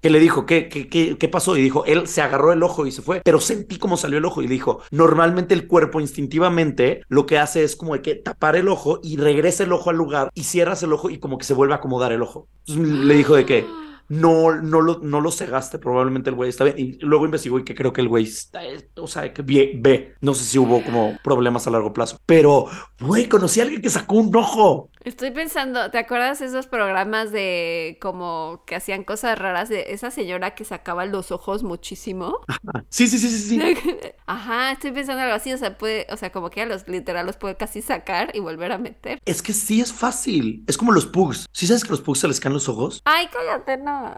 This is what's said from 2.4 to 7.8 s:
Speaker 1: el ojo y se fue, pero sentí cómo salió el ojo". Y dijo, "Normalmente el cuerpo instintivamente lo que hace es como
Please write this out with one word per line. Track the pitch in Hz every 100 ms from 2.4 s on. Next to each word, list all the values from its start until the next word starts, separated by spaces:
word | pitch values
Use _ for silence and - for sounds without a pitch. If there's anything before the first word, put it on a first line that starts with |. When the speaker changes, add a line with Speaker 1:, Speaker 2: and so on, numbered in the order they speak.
| 151
Speaker 1:
el | 170
ojo | 175 180 143
y |
se | -
fue, | - 180
pero | - 156
sentí | - 220 - 175
cómo | 196 170
salió | 156 143
el |
ojo". | 165 160
Y | 127
dijo, | 127 - 113 -
"Normalmente | 143 165 156 165 180 175
el | 175 -
cuerpo | 175 151 160
instintivamente | 147 - 139 156 180 175 156 131 127 - -
lo | 131 139
que | 151
hace | 147 165
es | 151
como | -